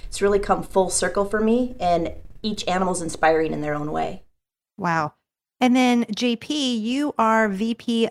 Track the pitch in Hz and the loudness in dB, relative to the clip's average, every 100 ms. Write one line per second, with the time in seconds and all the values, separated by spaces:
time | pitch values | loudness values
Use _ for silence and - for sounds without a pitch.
0 | - - 196 202 196 180 170 196 180 - | -10 -2 2 2 2 0 0 0 2 0
1 | 180 190 202 214 220 233 254 - 180 170 | -2 0 -2 0 2 2 0 -2 2 2
2 | 165 - - - 220 214 - 185 185 180 | 0 -8 -14 -10 -8 -6 -2 0 0 -2
3 | 165 - 156 160 160 151 147 147 151 160 | -4 0 2 4 2 -2 -4 -4 -4 -4
4 | 160 185 - _ _ _ _ - 180 165 | -4 -8 -16 _ _ _ _ -6 -2 0
5 | 151 - _ _ _ - 247 247 254 240 | -2 -6 _ _ _ 0 2 4 4 2
6 | 233 208 247 233 - 302 262 233 214 254 | 0 -2 -2 -2 -4 -2 -2 -2 -2 -2
7 | 294 - 220 220 220 190 226 233 - 233 | -2 0 2 2 2 0 -2 -4 -2 0
8 | 226 | 0